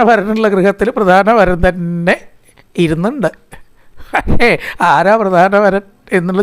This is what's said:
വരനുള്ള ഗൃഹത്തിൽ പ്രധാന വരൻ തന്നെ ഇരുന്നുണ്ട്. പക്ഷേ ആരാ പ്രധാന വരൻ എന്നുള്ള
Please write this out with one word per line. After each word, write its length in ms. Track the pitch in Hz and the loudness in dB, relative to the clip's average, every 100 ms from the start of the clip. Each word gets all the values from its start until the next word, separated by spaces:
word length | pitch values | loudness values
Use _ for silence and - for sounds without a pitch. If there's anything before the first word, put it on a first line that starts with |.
| 226 | 2
വരനുള്ള 380 | 220 196 220 214 | 2 0 -2 0
ഗൃഹത്തിൽ 400 | 190 190 196 208 | 0 0 0 -4
പ്രധാന 380 | 269 190 185 196 233 | -2 2 2 2 2
വരൻ 200 | 185 170 185 | 2 0 0
തന്നെ 460 | 180 170 170 170 247 - - _ _ _ - | -2 -6 -4 -2 -4 -6 -20 _ _ _ -4
ഇരുന്നുണ്ട്. 460 | 165 160 196 285 190 - _ - - _ - - - | -2 -2 -4 -4 -6 -6 _ -20 -20 _ -20 -20 -8
പക്ഷേ 360 | - - - 233 165 - - 175 | -6 0 2 2 0 -6 -4 0
ആരാ 240 | 147 180 226 | 2 2 0
പ്രധാന 300 | 196 175 190 202 | 2 2 2 2
വരൻ 200 | 208 196 - _ _ | 0 0 -6 _ _
എന്നുള്ള 300 | 196 175 185 | -4 -2 -2